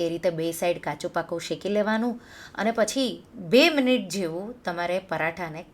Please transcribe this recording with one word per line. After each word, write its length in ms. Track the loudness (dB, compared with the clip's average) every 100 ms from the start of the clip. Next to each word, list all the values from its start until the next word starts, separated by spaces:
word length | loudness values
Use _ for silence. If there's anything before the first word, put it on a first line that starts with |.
એ 60 | -2
રીતે 180 | 2 0 0
બે 100 | -2
સાઈડ 280 | 0 0 0 -4
કાચું 260 | -4 -4
પાકું 260 | -4 -4 -6 -4
શેકી 260 | -4 0 2
લેવાનું 420 | 2 2 0 -4 -10 -20 -14
અને 180 | -2 -2 2
પછી 280 | 0 2 -2 -4 -14 -14 4
બે 100 | 6 8 6
મિનિટ 280 | 4 2 0 -4
જેવું 340 | -2 -4 -8 -8 -8
તમારે 320 | -4 -2 -2 -2
પરાઠાને 480 | -2 -2 -2 -8 -8 -10